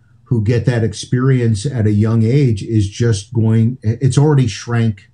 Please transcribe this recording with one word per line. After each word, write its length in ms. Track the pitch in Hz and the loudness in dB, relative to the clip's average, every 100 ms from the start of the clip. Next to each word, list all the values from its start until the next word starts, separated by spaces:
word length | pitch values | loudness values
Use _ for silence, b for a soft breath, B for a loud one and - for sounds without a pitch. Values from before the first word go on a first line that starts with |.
| b b | b b
who 180 | - 120 | -4 -2
get 220 | 104 120 120 | 0 0 0
that 180 | 120 | -2
experience 800 | 107 98 - 123 131 131 117 107 | -2 -6 -4 -2 2 2 0 -2
at 220 | 143 123 107 | -4 -2 0
a 60 | |
young 300 | 104 110 113 | 2 2 2
age 380 | 110 139 135 101 | 2 2 2 -2
is 240 | 113 113 98 | -2 0 0
just 420 | - 117 104 - | -2 -2 -2 -4
going, 460 | - 110 113 113 135 | -2 0 2 0 -2
it's 360 | 110 113 135 135 | -4 -2 0 2
already 280 | 151 143 117 | 4 4 0
shrank 640 | 98 - 117 113 104 - | -4 -4 -2 -2 -4 -10